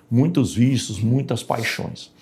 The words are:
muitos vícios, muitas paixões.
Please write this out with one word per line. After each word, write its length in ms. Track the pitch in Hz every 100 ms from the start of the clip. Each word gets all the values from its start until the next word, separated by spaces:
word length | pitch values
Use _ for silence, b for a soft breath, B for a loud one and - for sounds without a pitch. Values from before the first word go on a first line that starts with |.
| B
muitos 400 | 117 160 170 113
vícios, 460 | 101 127 131 - 98
muitas 420 | 113 131 127 117
paixões. 720 | - - 113 - - - - B